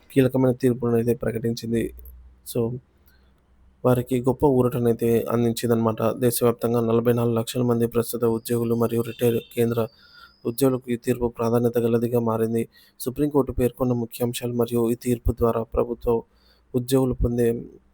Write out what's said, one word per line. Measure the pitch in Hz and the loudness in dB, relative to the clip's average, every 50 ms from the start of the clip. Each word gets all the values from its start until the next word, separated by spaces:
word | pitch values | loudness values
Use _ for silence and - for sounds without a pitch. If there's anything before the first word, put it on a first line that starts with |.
| _ _ - | _ _ 2
కీలకమైన | 139 131 127 - 131 131 131 120 | 2 2 4 4 2 2 2 2
తీర్పును | - - 127 120 120 120 120 120 | 2 0 0 0 0 -2 0 0
అయితే | 117 113 120 117 | 0 2 0 -2
ప్రకటించింది. | - - 113 110 113 113 117 117 - - 113 117 117 107 - - - - - - - - - - _ - - - | -2 -2 -4 -4 -4 -4 -4 -4 -4 -6 -4 -2 -2 -2 -4 -8 -12 -20 -20 -20 -20 -20 -20 -20 _ -16 -8 -4
So, | 127 117 113 123 123 _ _ _ _ _ _ _ _ _ _ _ _ _ _ _ _ _ - _ _ - | -4 -4 -4 -4 -8 _ _ _ _ _ _ _ _ _ _ _ _ _ _ _ _ _ -20 _ _ 2
వారికి | 127 127 135 120 - 131 123 | 2 2 2 0 -2 -2 0
గొప్ప | 120 131 123 - 160 | 0 0 0 2 2
ఊరటనైతే | 147 131 127 123 123 120 127 120 117 113 - 120 117 117 113 - - | 2 4 4 2 2 2 0 0 0 0 2 2 2 2 2 0 0
అందించిందనమాట. | 113 117 117 117 117 - - 117 117 113 113 113 110 - 117 | 0 0 0 0 0 -2 0 0 0 2 2 0 0 0 -2
దేశవ్యాప్తంగా | 110 - - 123 120 117 - 123 117 117 - - 113 120 120 | -2 0 0 0 0 0 2 0 0 0 0 -2 0 0 0
నలభై | 117 113 113 117 117 123 117 | 0 2 2 2 2 2 2
నాలుగు | 120 117 120 113 | 2 2 0 0
లక్షల | 113 113 - - 127 123 | 0 -2 -2 -2 -2 0
మంది | 120 117 117 117 | 0 2 2 0
ప్రస్తుత | 117 117 117 113 - - 113 120 | 0 0 -2 -2 -2 -4 -2 0
ఉద్యోగులు | 117 113 117 - - 120 117 117 117 117 | 0 0 0 -2 -2 -2 -2 0 0 0
మరియు | 117 117 110 117 117 117 | 0 0 0 0 -2 -2
రిటైర్ | 113 113 - 123 120 117 117 - - - | -4 -4 0 0 0 0 0 -4 -6 -2
కేంద్ర | 123 117 117 117 117 110 110 _ _ _ - - - - - _ _ - | 0 0 0 0 -2 -2 -4 _ _ _ -20 -20 -20 -20 -20 _ _ -8
ఉద్యోగులకు | 123 120 - 139 135 131 123 - 123 | -6 -2 2 2 2 2 0 -4 -4
ఈ | 120 | -6
తీర్పు | 113 - 127 120 123 123 117 | -4 -2 -2 -2 0 -2 -4
ప్రాధాన్యత | - - 117 113 117 120 120 117 117 120 | -2 -2 -2 0 2 2 2 2 0 2
గలదిగా | 117 117 117 117 117 117 120 120 | 0 2 2 2 0 2 0 0
మారింది. | 117 113 113 113 113 110 117 113 113 - _ - - _ _ - | 0 0 0 0 0 0 0 -2 -4 -4 _ -20 -20 _ _ -10
సుప్రీంకోర్టు | - 127 120 139 147 147 143 143 127 - 120 | -10 -8 -4 -2 -2 0 2 0 0 0 -2
పేర్కొన్న | - 123 120 - - 131 123 123 | -2 -2 -2 0 -2 -2 -2 0
ముఖ్యాంశాలు | 120 117 - - - 123 120 120 - 123 120 120 | -2 -4 -6 -4 -4 -4 -4 -4 -4 -6 -6 -2
మరియు | 120 117 117 120 117 117 113 | -2 -2 0 0 0 0 0
ఈ | 120 | 0
తీర్పు | - - 123 123 - - - 117 | -2 0 -2 -2 -2 0 -4 -2
ద్వారా | - 120 113 113 113 117 | 0 0 0 0 0 -4
ప్రభుత్వ | - - 117 120 120 120 - - 120 117 113 - _ _ _ _ _ _ _ _ _ - | -4 -2 -2 -2 -2 -4 -6 -2 -2 -2 -2 -2 _ _ _ _ _ _ _ _ _ -6
ఉద్యోగులు | 127 123 123 135 131 131 127 120 | -6 -2 0 0 2 2 0 -2
పొందే | - - 120 120 120 120 117 117 120 - - - - _ _ | -2 -2 -2 0 2 0 0 0 -2 -6 -14 -18 -20 _ _